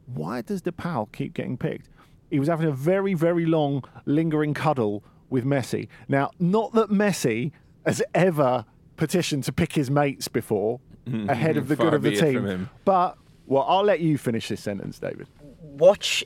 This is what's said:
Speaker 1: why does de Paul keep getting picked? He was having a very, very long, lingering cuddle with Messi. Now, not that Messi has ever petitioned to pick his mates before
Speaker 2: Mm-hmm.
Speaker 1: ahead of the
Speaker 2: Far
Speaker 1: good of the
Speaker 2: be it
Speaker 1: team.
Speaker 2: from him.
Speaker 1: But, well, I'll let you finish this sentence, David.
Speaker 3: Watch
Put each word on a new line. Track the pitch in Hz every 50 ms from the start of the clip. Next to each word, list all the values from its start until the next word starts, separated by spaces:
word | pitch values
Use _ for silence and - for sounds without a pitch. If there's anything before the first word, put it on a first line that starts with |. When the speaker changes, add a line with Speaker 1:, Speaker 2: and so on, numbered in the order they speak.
| _
Speaker 1:
why | - 123 147 156 165 233 247 220
does | - 208 185
de | - 175
Paul | 170 - - 175 170 123 107 -
keep | - - 139 - -
getting | - - - 127
picked? | - - 156 - - - - - - - _ - - _ _
He | - 139
was | 139 156
having | 170 156 165
a | 160
very, | 143 127 135 165 185 202 196 196 196
very | 156 165 170 175 170 165
long, | 160 165 160 147 139 143 135 127 - - - -
lingering | - 143 156 165 165 151 151 151 151 143
cuddle | - 131 156 147 131 113 104 104 101 - - _ - - _
with | 131 131 117
Messi. | 139 139 139 - - - 104 107 - - - -
Now, | - 139 139 139 - - -
not | 175 170 190 220 220 - -
that | 220 220 208
Messi | 208 196 214 202 175 - - 135 107 113 127 151 - - - - - _ _
has | 151 113 - - - -
ever | 160 175 190 165 147 143 127 139 123 110 - _ _ _ - -
petitioned | - 160 147 - 175 160 - 151 139 123
to | -
pick | 135 - 170 - -
his | 165 139 117
mates | 143 143 147 143 131 - -
before | - - 120 - - 110 98 101 110 123 127 - - - - -
Speaker 2:
Mm-hmm. | 123 120 110 104 101
Speaker 1:
ahead | 139 117 151 160 151
of | 151 135
the | 131 151
Speaker 2:
Far | - -
Speaker 1:
good | 165 -
of | 113 -
the | -
Speaker 2:
be | 104
it | -
Speaker 1:
team. | 170 151 131
Speaker 2:
from | 123 104
him. | 98 95 90 95 127 - - -
Speaker 1:
But, | 202 190 180 180 180 - - _ - - _ _
well, | - 127 135 -
I'll | 127 170 190 202
let | 208 190 156
you | 170 160 151 123
finish | - 127 113 113 - -
this | 107 -
sentence, | - 104 101 98 - - 92 -
David. | - 92 - - - - _ - - - - -
Speaker 3:
Watch | 165 151 143 139 160 185 202 - - - - - -